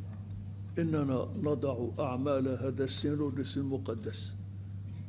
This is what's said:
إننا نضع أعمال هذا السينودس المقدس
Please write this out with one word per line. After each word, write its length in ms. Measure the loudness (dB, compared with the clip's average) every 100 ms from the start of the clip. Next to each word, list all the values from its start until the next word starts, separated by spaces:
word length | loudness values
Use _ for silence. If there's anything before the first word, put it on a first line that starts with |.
| -6 -8 -8 -8 -8 -8 -4 0
إننا 500 | 2 4 4 2 2 2
نضع 440 | 2 2 2 0 -2 0
أعمال 480 | 0 2 2 4 4
هذا 360 | 2 0 2
السينودس 760 | 0 2 2 2 2 0 -2 0
المقدس 760 | 0 0 0 -2 -2 -4 -4 -6 -8 -8 -8 -8 -8 -8